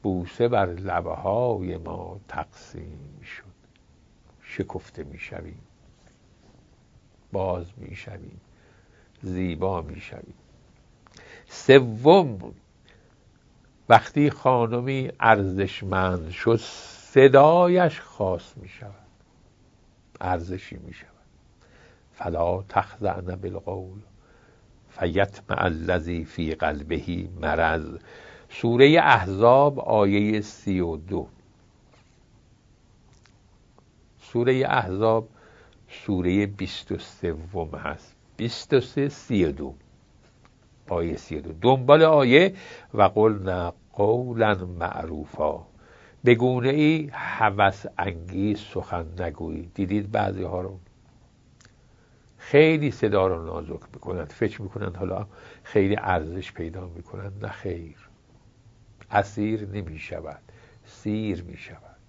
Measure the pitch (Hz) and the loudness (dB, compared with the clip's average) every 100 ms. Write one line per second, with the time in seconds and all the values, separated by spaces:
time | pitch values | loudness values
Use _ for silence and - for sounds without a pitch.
0 | 104 92 87 - 120 117 95 87 95 87 | -2 -4 -6 -2 0 2 0 -4 -6 -4
1 | 85 82 95 110 123 104 92 85 82 87 | -4 -6 -2 -2 -2 -2 -6 -8 -10 -12
2 | 87 90 - - 76 - - 82 80 80 | -12 -16 -12 -12 -12 -16 -20 -18 -16 -18
3 | - - - - - _ _ _ _ _ | -20 -20 -20 -20 -20 _ _ _ _ _
4 | _ _ _ _ - - 95 95 - - | _ _ _ _ -16 -10 -8 -10 -14 -16
5 | 71 85 - 85 80 85 - _ _ _ | -16 -14 -14 -14 -16 -18 -20 _ _ _
6 | _ _ _ _ _ - _ _ _ _ | _ _ _ _ _ -20 _ _ _ _
7 | _ _ _ 98 95 90 87 - - 98 | _ _ _ -4 -4 -4 -8 -16 -18 -16
8 | - - - - _ _ _ _ _ _ | -16 -18 -18 -20 _ _ _ _ _ _
9 | _ _ 95 92 92 80 95 90 76 78 | _ _ -8 -4 -4 -2 -4 -4 -8 -14
10 | - - - - _ _ _ _ _ _ | -16 -18 -20 -20 _ _ _ _ _ _
11 | _ - - - - - - 135 120 110 | _ -20 -20 -20 -20 -4 8 8 8 2
12 | 139 190 156 98 57 - _ _ _ - | 6 6 6 -6 -14 -18 _ _ _ -20
13 | _ _ _ _ _ _ _ _ - 113 | _ _ _ _ _ _ _ _ 6 6
14 | - 147 147 - 131 127 113 120 127 135 | 6 2 2 2 2 2 2 -2 -4 -4
15 | 131 - 113 107 98 92 95 - 98 92 | -6 2 6 6 4 -2 -4 -4 -4 0
16 | 92 90 82 90 - 113 - - - - | 0 -2 -6 -2 2 2 -2 -16 -18 -20
17 | - 139 135 135 151 175 180 180 175 - | 2 8 10 10 8 6 4 4 2 -2
18 | - - 95 87 - - - - 104 98 | -16 -6 -4 -4 -8 -20 -20 -18 -18 -18
19 | - _ _ _ _ _ _ _ _ _ | -20 _ _ _ _ _ _ _ _ _
20 | _ - 92 90 87 92 - - - - | _ -10 -4 -4 -6 -12 -12 -18 -18 -20
21 | - _ _ _ _ _ _ - - _ | -20 _ _ _ _ _ _ -20 -20 _
22 | _ - 87 82 85 92 98 101 - - | _ -10 -6 -2 -2 -2 -2 -2 -2 -6
23 | 98 90 90 92 95 92 90 95 92 98 | -6 -6 -8 -10 -10 -10 -10 -10 -12 -18
24 | 107 _ _ _ _ _ _ _ _ - | -20 _ _ _ _ _ _ _ _ -6
25 | 90 90 98 - - 92 90 80 82 90 | -2 0 -2 -4 -8 -2 -2 -2 -2 -2
26 | 82 85 78 - 78 78 80 73 78 80 | -2 -8 -8 -6 -6 -2 -4 -4 -6 -6
27 | - 87 85 87 78 76 80 80 76 73 | -6 -8 -8 -6 -4 0 0 0 -6 -14
28 | - - - - - - 117 120 139 160 | -18 -20 -20 -20 -20 -4 -2 8 8 8
29 | 147 117 90 95 117 131 143 135 110 110 | 6 4 2 4 6 8 4 0 0 2
30 | 101 104 104 107 104 - - 92 85 78 | 4 2 2 -2 -4 -10 -4 -2 -2 -6
31 | 87 92 - - _ _ _ _ _ _ | -6 -8 -8 -16 _ _ _ _ _ _
32 | _ _ _ _ _ _ _ _ _ _ | _ _ _ _ _ _ _ _ _ _
33 | _ _ _ _ _ _ _ _ _ _ | _ _ _ _ _ _ _ _ _ _
34 | _ _ - 120 120 131 131 - 92 95 | _ _ -6 0 2 2 2 0 -2 0
35 | 113 113 113 _ - - - _ _ - | 2 2 -2 _ -20 -20 -20 _ _ -14
36 | - 95 90 95 104 101 92 - - 87 | -4 -2 2 0 0 -6 -10 -10 -10 -10
37 | - - 87 78 82 92 80 73 73 71 | -10 -8 -8 -8 -10 -8 -8 -8 -8 -10
38 | - _ _ - 117 - - 135 127 - | -16 _ _ -8 -8 -8 0 0 2 -4
39 | 143 - - 110 82 69 67 - _ _ | -4 -6 -2 0 0 -2 -12 -14 _ _
40 | _ _ _ _ _ _ _ _ - 87 | _ _ _ _ _ _ _ _ -6 -4
41 | 85 76 - 78 85 80 113 135 123 151 | -4 -6 -10 -10 -10 0 2 2 6 6
42 | 160 151 127 135 190 190 - - - 104 | 8 6 8 6 6 0 -18 -20 -8 2
43 | 98 107 110 104 92 90 87 - _ - | 4 6 2 2 -4 -4 -4 -8 _ -2
44 | 104 117 127 113 107 95 90 87 85 - | 0 0 -2 0 0 0 -4 -6 -6 -6
45 | 82 78 76 - 76 78 - - - - | -10 -10 -12 -4 -4 -4 -14 -20 -20 -20
46 | - _ 120 120 123 127 123 147 151 160 | -20 _ 4 4 4 0 0 2 2 2
47 | 143 - - - 110 98 98 - - - | -4 -10 -10 -2 0 4 2 2 -12 -6
48 | 92 82 87 95 104 101 - 92 - 87 | -6 -6 -10 -4 -2 -4 -6 -10 -6 -8
49 | 80 87 85 78 82 78 85 - 92 104 | -8 -8 -8 -8 -10 -10 -12 -6 -4 -2
50 | 101 107 98 95 87 90 92 92 - _ | -2 -2 -2 -4 -8 -8 -8 -14 -20 _
51 | _ _ _ _ _ _ - _ _ _ | _ _ _ _ _ _ -20 _ _ _
52 | _ _ _ _ - 143 160 160 147 104 | _ _ _ _ 2 6 6 4 -2 -2
53 | 110 101 95 85 82 82 78 - - - | 0 2 2 0 -6 -10 -10 -12 -14 -14
54 | - 90 76 - 107 - 98 101 95 90 | -10 -8 -10 -6 -6 -6 -12 -10 -10 -8
55 | 92 95 98 - - - - 107 98 101 | -8 -8 -10 -16 -20 -20 -2 2 2 0
56 | - 87 78 90 - - 82 92 90 85 | 0 -2 -2 -10 -12 -12 -10 -10 -14 -16
57 | - 98 98 98 101 87 98 87 82 - | -16 -14 -12 -12 -12 -10 -10 -10 -12 -20
58 | - _ _ _ _ _ - _ - _ | -20 _ _ _ _ _ -20 _ -20 _
59 | - 104 101 - 107 110 101 98 82 78 | -2 0 0 -4 -4 -4 -6 -10 -10 -14
60 | - 82 76 73 - - - - - - | -12 -12 -12 -16 -20 -20 -20 -20 -20 -10
61 | 107 107 107 87 87 - - 87 - - | -6 -4 -4 -6 -10 -18 -20 -20 -20 -20